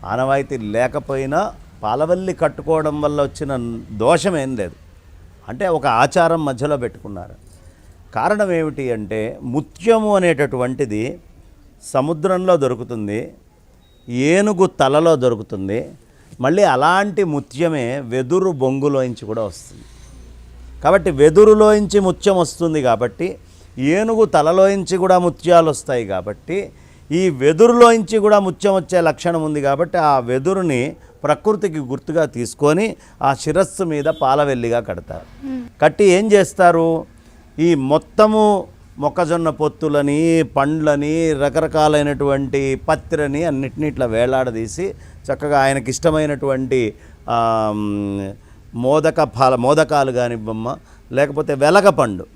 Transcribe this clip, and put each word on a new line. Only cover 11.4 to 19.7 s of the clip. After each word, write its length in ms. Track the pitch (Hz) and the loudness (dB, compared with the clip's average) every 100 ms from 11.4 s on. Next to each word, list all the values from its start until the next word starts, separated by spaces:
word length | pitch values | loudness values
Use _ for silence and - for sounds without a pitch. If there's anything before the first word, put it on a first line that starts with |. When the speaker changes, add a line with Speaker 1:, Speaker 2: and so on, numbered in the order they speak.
| - - - _ - | -20 -20 -20 _ -6
Speaker 1:
సముద్రంలో 640 | 139 139 165 185 185 185 175 | -2 -2 -2 -2 -2 2 2
దొరుకుతుంది, 760 | 139 120 117 120 104 104 151 - _ _ _ _ _ _ - | 2 -4 -8 -8 -6 -6 -8 -14 _ _ _ _ _ _ -10
ఏనుగు 580 | 120 135 175 208 190 190 | -2 2 2 2 2 0
తలలో 500 | - 135 147 165 156 | 2 0 2 2 2
దొరుకుతుంది, 720 | 123 113 107 104 95 107 156 - _ _ - - | 2 -2 -8 -8 -6 -6 -6 -16 _ _ -20 -6
మళ్ళీ 220 | 127 180 | -2 2
అలాంటి 600 | 196 127 147 185 202 190 | 2 4 2 2 0 -2
ముత్యమే 760 | 190 147 - 123 170 156 117 135 | -2 -4 -6 -4 -2 -2 -4 -6
వెదురు 500 | 127 123 131 175 190 | -6 -4 -2 0 0
బొంగులోంచి 760 | 156 131 135 143 139 127 117 104 | -2 -2 0 0 0 -2 -6 -8
కూడా 160 | 110 | -6
వస్తుంది. 400 | 107 90 - | -6 -10 -20